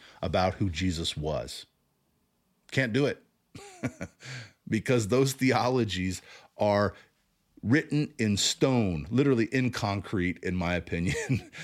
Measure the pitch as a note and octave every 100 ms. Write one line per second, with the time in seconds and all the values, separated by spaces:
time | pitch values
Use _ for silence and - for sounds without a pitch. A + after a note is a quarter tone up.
0 | - - D#2+ F2+ F#2 - G2+ D#2 F#2 E2
1 | E2 - D2+ C#2+ A#1+ - - _ _ _
2 | _ _ _ _ _ _ - - C3 A2+
3 | C#3 - _ _ _ - G4+ F#4 - -
4 | - _ C3 C3 A2+ _ - A2+ - B2
5 | G#2 B2 C3+ C3 C3 A#2 A#2 B2+ A2+ F#2
6 | F#2 F#2 - - - - G#2 G2+ G2+ -
7 | - _ _ _ _ - G2+ C#3+ D#3 D3
8 | D3+ - A2 G2 - - C#3 B2+ G#2 E2
9 | C#2+ A#2+ C#3+ B2 A2 C3+ B2+ A#2+ G#2+ G2+
10 | - G#2 F2+ E2+ F2+ F2+ F2 F2 - E2+
11 | F2 A#4 A4+ A#2 - -